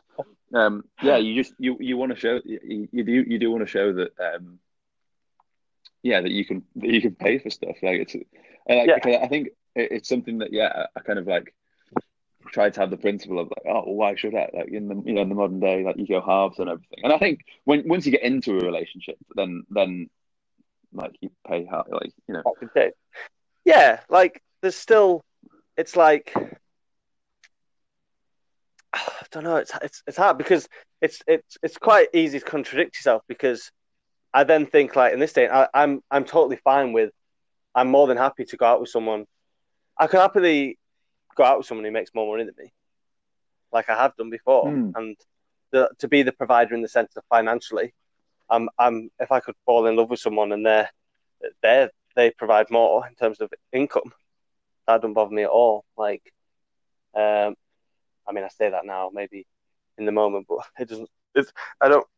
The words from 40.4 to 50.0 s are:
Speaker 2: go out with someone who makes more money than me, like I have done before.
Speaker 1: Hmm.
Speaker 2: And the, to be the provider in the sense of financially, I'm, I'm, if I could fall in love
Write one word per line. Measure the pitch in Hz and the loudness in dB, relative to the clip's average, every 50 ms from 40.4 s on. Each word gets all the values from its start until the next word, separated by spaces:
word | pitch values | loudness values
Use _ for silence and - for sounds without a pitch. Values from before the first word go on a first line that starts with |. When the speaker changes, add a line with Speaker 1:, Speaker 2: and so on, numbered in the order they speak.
| 180 175 156 143 139 131 - - _ _ _ _ _ _ _ _ _ _ _ | 2 2 2 2 0 -4 -8 -12 _ _ _ _ _ _ _ _ _ _ _
Speaker 2:
go | - 135 | 2 4
out | 123 139 | 4 4
with | - - | 2 0
someone | - 120 110 107 | -6 -10 -8 -8
who | 107 | -6
makes | 107 113 95 - _ | -6 -6 -8 -6 _
more | 113 110 107 | -6 -4 -4
money | 107 113 117 | -4 -6 -6
than | 98 - | -8 -12
me, | - 69 - _ _ _ _ _ _ _ _ _ _ _ _ _ _ _ _ _ _ _ _ | -18 -20 -20 _ _ _ _ _ _ _ _ _ _ _ _ _ _ _ _ _ _ _ _
like | - 113 110 - | -4 -4 -2 -2
I | 110 | -2
have | 113 127 139 - | 0 0 -2 -2
done | - 113 113 | -6 -10 -10
before. | 113 113 _ 127 135 123 - 143 | -12 -6 _ 2 2 2 2 0
Speaker 1:
Hmm. | 147 135 117 98 85 | -2 -4 -4 -4 -6
Speaker 2:
And | 113 113 110 107 _ _ _ _ _ _ _ _ _ _ _ | -8 -10 -10 -14 _ _ _ _ _ _ _ _ _ _ _
the, | - 131 127 - - _ | 0 0 2 0 -2 _
to | - | -4
be | 135 147 143 135 | 0 2 2 2
the | 127 | 0
provider | - _ 135 117 123 117 120 107 117 | -2 _ -2 2 4 4 4 2 0
in | 117 | -6
the | 113 | -6
sense | 107 - 120 110 - _ | -2 -2 -2 -2 -2 _
of | 107 - _ | -18 -4 _
financially, | 120 117 110 110 117 120 - - 113 95 110 123 _ _ _ _ _ _ _ _ _ _ _ - | 2 2 2 0 -4 -4 -6 -6 -6 -6 -6 -6 _ _ _ _ _ _ _ _ _ _ _ -2
I'm, | 117 117 113 - - | -2 -2 -2 -4 -2
I'm, | - 120 123 117 113 113 113 _ - | 0 0 0 0 -2 -10 -14 _ -10
if | 127 - | -4 -2
I | 135 127 | -2 -2
could | - - 107 _ _ | -2 -6 -16 _ _
fall | - 120 117 113 | 2 2 4 4
in | 113 113 | 2 2
love | 113 | 2